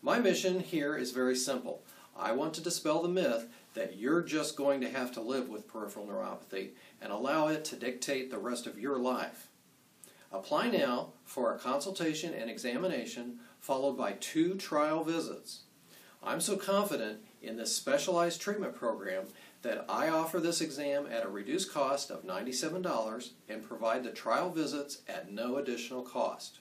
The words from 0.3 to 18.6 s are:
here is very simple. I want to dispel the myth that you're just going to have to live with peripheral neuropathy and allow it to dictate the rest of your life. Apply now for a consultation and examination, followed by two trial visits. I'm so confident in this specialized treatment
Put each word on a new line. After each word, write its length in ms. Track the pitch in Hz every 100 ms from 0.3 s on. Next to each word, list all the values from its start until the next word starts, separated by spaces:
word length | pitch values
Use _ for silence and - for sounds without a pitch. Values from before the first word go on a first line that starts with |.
| 170 185 180
here 340 | 170 165 143 151
is 160 | 127
very 240 | 131 127 127
simple. 480 | - 127 - - - - - -
I 140 | 95
want 220 | 123 156 156
to 60 |
dispel 400 | 165 170 156 156
the 80 | 175
myth 380 | 180 151 113 - - - -
that 220 | 113 -
you're 240 | 117 165
just 360 | 170 156 151 -
going 240 | 139 139
to 80 | 123
have 220 | 131 123
to 80 | 123
live 260 | 110 135 110
with 200 | 107 107
peripheral 380 | 113 104 107 104
neuropathy 640 | 95 92 87 - 95 98 - - -
and 100 | 104
allow 360 | 101 127 156 156
it 160 | 156 -
to 100 | 123
dictate 540 | 117 123 - 135 127
the 80 | 113
rest 300 | 117 120 -
of 120 | 98
your 180 | 123 135
life. 500 | 123 123 80 - - - _ _ _ _ - - -
Apply 380 | - - 151 240
now 400 | 208 131 123 - - -
for 280 | - 117
a 60 | 117
consultation 760 | 127 139 196 190 160 156 175
and 160 | - 113
examination, 880 | 117 127 123 185 147 117 - 120 120 - -
followed 380 | - 131 139 127
by 160 | 107 98
two 360 | - 156 170 190
trial 480 | - 151 151 156
visits. 580 | 160 165 - - - - - - - - - -
I'm 200 | - 143
so 160 | 180 202
confident 640 | - 196 208 143 110 107 - -
in 140 | 110 113
this 180 | 113
specialized 680 | - - 143 - 170 170 170
treatment 340 | - 208